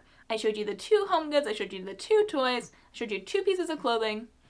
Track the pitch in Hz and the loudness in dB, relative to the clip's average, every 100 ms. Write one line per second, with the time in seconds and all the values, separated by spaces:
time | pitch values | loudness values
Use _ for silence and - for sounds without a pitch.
0 | _ _ - 226 220 208 208 202 - 415 | _ _ -6 -2 0 -2 -4 -4 2 4
1 | 392 330 302 294 285 214 196 190 190 196 | 4 0 2 0 2 -2 -6 -8 -10 -8
2 | - 427 427 285 254 247 - _ _ - | 2 4 4 2 0 0 -4 _ _ -8
3 | 226 190 - 392 392 370 330 302 254 226 | -4 -6 -2 0 2 0 -2 -2 0 0
4 | 220 214 240 _ | 0 -4 -8 _